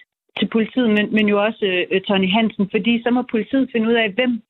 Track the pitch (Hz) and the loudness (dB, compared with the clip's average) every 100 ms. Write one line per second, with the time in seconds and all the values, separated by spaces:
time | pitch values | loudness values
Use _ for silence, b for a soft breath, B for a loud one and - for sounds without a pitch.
0 | - _ _ - 202 226 214 - 240 208 | -20 _ _ -6 -2 0 0 0 2 2
1 | 208 214 208 202 208 226 202 180 175 185 | 2 2 2 2 0 -2 -2 -2 0 -2
2 | 190 196 190 208 220 - 196 220 208 233 | 0 0 2 2 0 -2 -2 -2 0 0
3 | 233 247 247 226 208 269 254 233 220 233 | 0 -2 -2 -4 -2 -2 0 0 0 0
4 | 220 190 254 233 | 0 -2 -2 -2